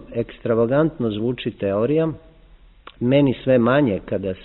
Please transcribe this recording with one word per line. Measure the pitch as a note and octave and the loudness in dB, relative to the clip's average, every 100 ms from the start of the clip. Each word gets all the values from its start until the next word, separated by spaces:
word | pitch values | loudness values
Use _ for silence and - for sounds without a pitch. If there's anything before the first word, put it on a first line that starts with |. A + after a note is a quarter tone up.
| - A#2 | -4 -8
ekstravagantno | A2+ - A#2 A2+ A#2 C#3+ D#3+ D#3 A#2 | -8 -8 -2 0 2 2 0 -2 -4
zvuči | G#2 A#2+ B2 A#2+ | -2 -4 -4 -8
teorija, | - G2 G2 A#2+ D#3 D#3+ - - - - - - _ - - | -4 -2 0 0 0 -2 -6 -16 -20 -20 -20 -20 _ -20 -4
meni | A#2+ C#3 C#3 - | 2 4 4 2
sve | C3 B2+ | 2 4
manje | A#2 C#3 C3 F2+ - | 4 2 2 -2 -4
kada | G2 G2 F#2 | -6 -4 -8